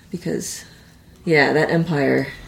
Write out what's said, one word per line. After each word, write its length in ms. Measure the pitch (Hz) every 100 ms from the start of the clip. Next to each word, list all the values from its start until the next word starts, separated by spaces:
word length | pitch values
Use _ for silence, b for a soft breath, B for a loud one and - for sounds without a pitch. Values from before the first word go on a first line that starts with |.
| B
Because, 540 | 175 165 - - - - b b b b -
yeah, 280 | 175 151 135
that 180 | 143 -
Empire, 580 | 165 165 147 135 131 135 B